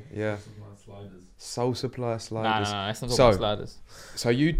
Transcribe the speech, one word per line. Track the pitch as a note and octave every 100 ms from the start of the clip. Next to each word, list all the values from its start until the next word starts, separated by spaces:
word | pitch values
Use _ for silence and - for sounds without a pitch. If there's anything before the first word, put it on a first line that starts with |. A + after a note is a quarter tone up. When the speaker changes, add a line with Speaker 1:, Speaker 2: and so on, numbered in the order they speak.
| -
Speaker 1:
Yeah. | G#2+ G#2+ G#2
Speaker 2:
Soul | - - G#2 G2+
Supply | G#2 G2+
sliders. | G2+ F#2 F#2 -
Speaker 1:
Soul | - - B2
Supply | A#2+ B2+ B2+ A#2+
Speaker 3:
Nah, | A2+
Speaker 1:
sliders. | - A2 A2 A2 G#2
Speaker 3:
nah, | G2+
nah, | G2
let's | G#2+
not | B2
talk | B2
Speaker 1:
So, | B2
Speaker 3:
about | F#2+
sliders. | G#2+ G#2 - - - - - -
Speaker 1:
so | A#2+
you, | B2 D#3 D#3